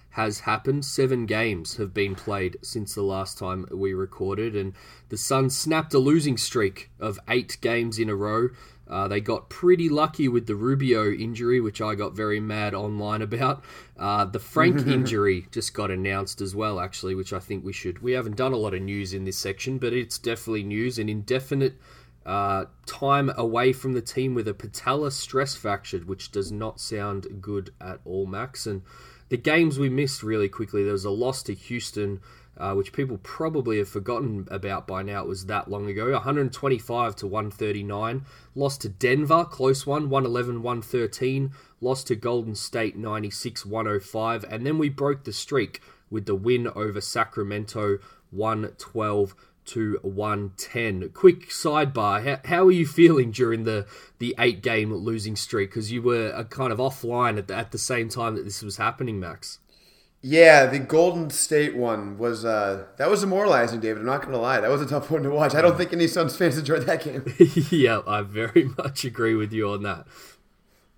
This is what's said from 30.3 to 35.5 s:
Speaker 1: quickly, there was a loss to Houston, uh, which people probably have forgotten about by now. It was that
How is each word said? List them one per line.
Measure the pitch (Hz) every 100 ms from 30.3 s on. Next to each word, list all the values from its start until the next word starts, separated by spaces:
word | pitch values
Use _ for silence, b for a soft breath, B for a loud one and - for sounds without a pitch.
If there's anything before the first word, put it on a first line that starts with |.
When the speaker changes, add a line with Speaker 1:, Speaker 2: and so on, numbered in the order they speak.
| 110 101
Speaker 1:
quickly, | - 104 104
there | 101
was | 101
a | 101
loss | 101 123 135
to | -
Houston, | 95 - 123 - - 101 98 b b b -
uh, | 98
which | 98 98
people | - 135 107
probably | - - 160 151 117 107
have | 101
forgotten | 104 98 120 127 104 92
about | 98 98 95 -
by | 92
now. | 98 101
It | -
was | 92
that | 95